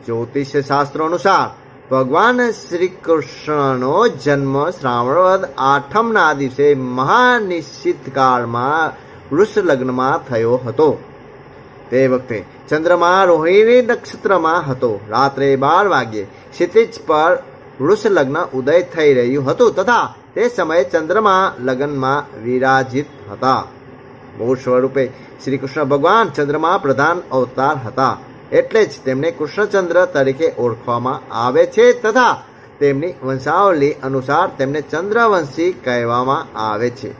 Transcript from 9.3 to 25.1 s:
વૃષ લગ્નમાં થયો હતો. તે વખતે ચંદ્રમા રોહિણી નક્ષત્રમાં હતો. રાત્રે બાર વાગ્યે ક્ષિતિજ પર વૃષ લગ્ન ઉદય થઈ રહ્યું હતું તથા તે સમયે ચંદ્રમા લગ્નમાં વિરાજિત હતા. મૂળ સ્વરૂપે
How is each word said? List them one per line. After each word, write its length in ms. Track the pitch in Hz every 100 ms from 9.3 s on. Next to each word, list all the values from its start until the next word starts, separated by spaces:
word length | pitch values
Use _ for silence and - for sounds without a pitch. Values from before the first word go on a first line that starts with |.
વૃષ 220 | 147 214 214
લગ્નમાં 720 | 180 135 131 127 131 160 -
થયો 260 | 117 113
હતો. 420 | 123 117 113 151 113 - - - - - - - - -
તે 180 | 127 131
વખતે 380 | 127 123 110 90 - -
ચંદ્રમા 540 | 151 165 175 170 190
રોહિણી 580 | 185 165 160 196 220 247
નક્ષત્રમાં 920 | 233 233 - - 202 185 160 175 151
હતો. 280 | 127 127 98 104
રાત્રે 460 | 113 135 131 139
બાર 320 | 135 139 175 202
વાગ્યે 360 | 147 117 107
ક્ષિતિજ 680 | 98 - - - 170 220 233 - -
પર 300 | 151 160 175 - - - -
વૃષ 240 | 139 208
લગ્ન 320 | 220 180 135 156 175
ઉદય 280 | 131 127 170
થઈ 320 | 180 170 151
રહ્યું 380 | 127 123 139 131
હતું 240 | 165 233
તથા 400 | - 190 233 - - -
તે 140 | - 240
સમયે 340 | 240 160 165
ચંદ્રમા 720 | 196 160 156 196 214 190 190 -
લગ્નમાં 840 | 127 127 143 139 131 143 143 107
વિરાજિત 640 | 117 127 131 135 120 127 147 - -
હતા. 360 | 101 127 120 - - - - - - - -
મૂળ 200 | 117 127
સ્વરૂપે 540 | 127 127 131 139 123